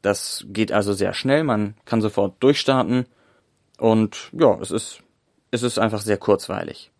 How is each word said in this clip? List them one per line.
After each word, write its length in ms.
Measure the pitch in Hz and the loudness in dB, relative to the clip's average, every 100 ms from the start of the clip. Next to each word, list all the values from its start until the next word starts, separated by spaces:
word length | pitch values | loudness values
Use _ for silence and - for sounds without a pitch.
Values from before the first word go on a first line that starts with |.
Das 420 | 98 101 - - - | 0 -2 -4 -8 -8
geht 240 | 101 110 | -2 0
also 200 | 104 101 | 0 0
sehr 220 | 98 101 | 0 -2
schnell, 280 | - 127 143 | -2 0 0
man 320 | 156 107 104 107 - | 0 -2 -2 -8 -4
kann 140 | 117 | 0
sofort 360 | 107 104 101 - | 0 0 -2 2
durchstarten 680 | 131 147 - 131 101 123 123 _ _ _ _ _ _ _ | 2 2 2 0 2 0 -2 _ _ _ _ _ _ _
und 520 | 113 113 110 - - | 2 4 2 -4 -14
ja, 260 | - 151 - | 2 2 2
es 100 | - | -2
ist, 320 | 107 - - _ _ _ _ _ | -6 -6 -16 _ _ _ _ _
es 120 | 120 | -4
ist 160 | 120 110 | -2 0
einfach 240 | 107 107 | 0 0
sehr 160 | 104 101 | -2 -2
kurzweilig. 720 | - 98 - 98 - - - _ | 2 2 2 -8 -8 -12 -20 _